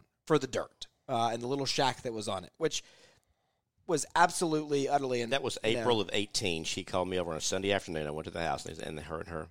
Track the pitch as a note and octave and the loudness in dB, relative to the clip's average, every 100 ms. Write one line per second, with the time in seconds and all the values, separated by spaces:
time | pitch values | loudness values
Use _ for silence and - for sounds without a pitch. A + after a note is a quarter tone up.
0 | - _ - D3+ C3 A2 D2 _ - _ | -20 _ 2 4 4 -2 -4 _ -20 _
1 | - A#2+ A#2 A#2 A#2+ C#3 C3 - C3 - | -4 0 2 0 -2 -2 0 2 2 0
2 | B2 A2+ G#2+ F#2+ F2 - D#3+ - - - | -4 -4 -4 -4 -6 -4 -2 -2 -8 -18
3 | - _ _ _ _ _ _ _ - D3+ | -20 _ _ _ _ _ _ _ 0 0
4 | - E3 F3 - E3+ D#3 D3+ C#3+ C3+ C#3+ | 2 6 6 4 0 0 2 0 2 2
5 | C3 B2 A#2 C3+ B2+ - A2 A#2 A2+ A2+ | 2 0 0 0 0 0 0 2 4 2
6 | F#2 G#2 G#2 - G2+ E2 E2 - F2+ F#2 | 2 -2 -2 -2 0 0 -2 -4 -2 -2
7 | F2+ F#2 E2+ D#2 - F#2 G2 G2 - D#2 | 0 0 -2 -2 -2 0 2 2 0 -4
8 | D2+ D2+ D#2 F2 D#2+ C#2 E2 D#2 D#2 D#2 | -4 -6 -6 -4 -2 -2 -6 -10 -8 -8
9 | D#2 D#2+ - E2 D#2+ | -8 -8 -8 -8 -8